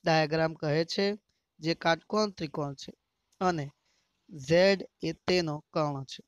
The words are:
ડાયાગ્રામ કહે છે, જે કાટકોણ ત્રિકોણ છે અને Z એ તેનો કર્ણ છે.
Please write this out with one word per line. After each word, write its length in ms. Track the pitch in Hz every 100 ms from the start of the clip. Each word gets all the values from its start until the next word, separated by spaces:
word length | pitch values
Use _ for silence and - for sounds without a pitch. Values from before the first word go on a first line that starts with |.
ડાયાગ્રામ 520 | 175 160 156 160 160
કહે 300 | 160 156 147
છે, 220 | 165 - 196 208 _ _ _ _
જે 120 | 160
કાટકોણ 560 | 165 - 135 - 214 214
ત્રિકોણ 440 | 185 156 160 143
છે 180 | 139 - - _ _ _ _
અને 260 | 185 170 143 - _ _ _ _ _
Z 200 | 156 131 170 190 196 - _
એ 80 | 160 165 -
તેનો 300 | 180 165 151 -
કર્ણ 320 | 165 151 139
છે. 180 | 131 -